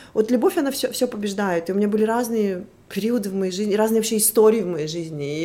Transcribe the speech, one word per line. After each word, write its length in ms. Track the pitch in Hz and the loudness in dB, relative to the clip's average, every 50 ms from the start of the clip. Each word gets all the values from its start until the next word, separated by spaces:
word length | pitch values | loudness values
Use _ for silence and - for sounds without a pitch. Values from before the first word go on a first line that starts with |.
| - - - | -20 -2 0
Вот 160 | 220 214 226 | 0 2 2
любовь, 260 | 247 233 233 381 370 | 2 2 2 2 2
она 140 | 339 285 277 | 2 0 0
всё, 200 | 269 - - - - | -2 -2 -4 -4 -2
всё 140 | - 254 247 | -2 -2 -2
побеждает. 600 | - 208 208 208 196 202 202 190 175 170 170 - | -2 -4 -6 -4 -4 -2 -2 0 0 -2 -2 -2
И 40 | 190 | 0
у 20 | |
меня 120 | 202 208 214 | 0 2 2
были 160 | 208 214 214 | 2 2 2
разные 600 | 220 226 240 247 226 233 220 208 196 185 180 196 - - - - - | 2 0 0 -2 -2 0 0 0 0 -2 -4 -8 -12 -18 -20 -20 -10
периоды 400 | - 202 196 226 240 247 202 196 | -6 -4 -2 0 0 0 -2 -2
в 40 | 190 | -2
моей 180 | 196 190 185 180 | -2 -2 -2 -2
жизни, 220 | 185 214 208 190 | -2 -2 0 2
разные 240 | 208 220 220 226 220 | 2 2 2 2 2
вообще 160 | 214 220 226 214 | 2 0 0 0
истории 420 | 214 - - 247 214 214 220 233 190 | 0 2 4 6 6 6 6 4 0
в 40 | |
моей 200 | 180 175 151 151 156 | -2 -4 -4 -4 -4
жизни. 500 | 160 175 165 160 160 147 143 143 147 | -6 -6 -8 -8 -6 -6 -6 -4 -4
И 20 | 156 | -4